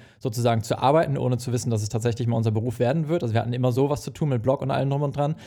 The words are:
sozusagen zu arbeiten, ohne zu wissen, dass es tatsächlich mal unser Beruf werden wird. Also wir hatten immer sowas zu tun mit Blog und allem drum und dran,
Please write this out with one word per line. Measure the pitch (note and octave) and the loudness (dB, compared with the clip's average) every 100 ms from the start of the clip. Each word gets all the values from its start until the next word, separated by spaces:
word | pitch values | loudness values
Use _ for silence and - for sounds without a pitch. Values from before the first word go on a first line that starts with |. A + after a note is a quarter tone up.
| - _ | -6 _
sozusagen | B2+ A2 A#2 A2+ | -6 0 2 2
zu | - - | 0 2
arbeiten, | B2+ D#3 D#3+ C#3 | 4 4 2 0
ohne | B2 B2 | -2 -2
zu | - | -2
wissen, | A#2+ - | -4 0
dass | A2 | -2
es | G#2 | -2
tatsächlich | A#2 A#2+ A2+ A#2 | -2 -2 -2 -2
mal | A#2 | 0
unser | A2+ | 2
Beruf | G#2+ A#2+ - | 0 -2 0
werden | A#2+ D#3 D3+ | 0 0 0
wird. | E3+ | -2
Also | A#2+ | 0
wir | A2 | 0
hatten | A2+ | 0
immer | B2 B2+ | 0 2
sowas | A#2+ C#3 D3 | 2 2 0
zu | - | -6
tun | - D3+ | -4 -2
mit | B2+ | 0
Blog | A2 C3+ | 0 0
und | C3 | 0
allem | C3+ C3+ | -2 0
drum | C#3 | 0
und | C#3+ C#3+ | -2 -2
dran, | C#3+ D#3+ | -2 -4